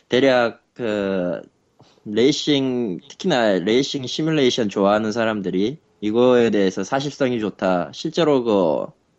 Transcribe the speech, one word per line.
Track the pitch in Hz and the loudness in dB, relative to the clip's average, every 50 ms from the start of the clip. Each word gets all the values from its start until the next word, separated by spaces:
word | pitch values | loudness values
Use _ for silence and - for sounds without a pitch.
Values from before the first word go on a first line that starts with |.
| _ _ | _ _
대략 | 117 123 135 135 127 123 120 113 - - _ _ _ | 0 2 4 4 4 4 2 0 -2 -8 _ _ _
그 | - 123 110 107 104 98 98 95 92 87 87 85 50 50 - _ _ _ _ _ _ - _ _ _ _ | -8 -4 -4 -2 -2 -2 -2 -2 -2 -2 -4 -4 -6 -10 -16 _ _ _ _ _ _ -20 _ _ _ _
레이싱, | 113 104 113 120 139 143 - - - 147 139 135 131 127 123 120 107 87 78 - - | -4 0 2 2 2 2 0 -2 0 0 0 0 -2 -2 -4 -4 -4 -6 -8 -12 -18
특히나 | - - - 190 156 123 117 107 95 90 | -16 -6 -2 0 0 2 2 2 2 2
레이싱 | 82 104 113 131 139 - - 143 127 | 2 2 2 2 0 0 -4 -8 -8
시뮬레이션 | 123 - - 156 160 160 151 135 123 - - 117 101 | -8 -6 -4 -2 -2 0 2 2 2 2 0 -4 -2
좋아하는 | - 107 98 98 104 107 110 107 | -2 0 2 2 2 2 0 -2
사람들이 | 104 120 113 113 110 104 92 92 87 92 101 117 151 - _ _ _ _ | -2 -2 -2 -2 -2 -4 -4 -4 -2 -2 -2 -2 -4 -8 _ _ _ _
이거에 | 104 107 107 117 123 127 123 123 117 113 | -6 -2 0 2 4 4 4 4 4 4
대해서 | 104 104 98 95 92 104 95 | 2 2 2 0 0 -4 -6
사실성이 | - 131 139 143 147 135 - 143 127 123 113 | -4 -4 -4 -4 -6 -4 -2 -2 -2 -2 -2
좋다. | 107 95 - - 104 95 92 87 85 71 - | -4 -6 -4 -2 -2 0 0 0 -2 -6 -10
실제로 | - - 165 156 - 165 156 143 131 120 | -10 -10 -6 -2 0 2 2 2 2 2
그 | 117 104 98 90 78 71 58 50 - - _ _ _ _ | 2 2 2 2 2 0 -2 -4 -8 -12 _ _ _ _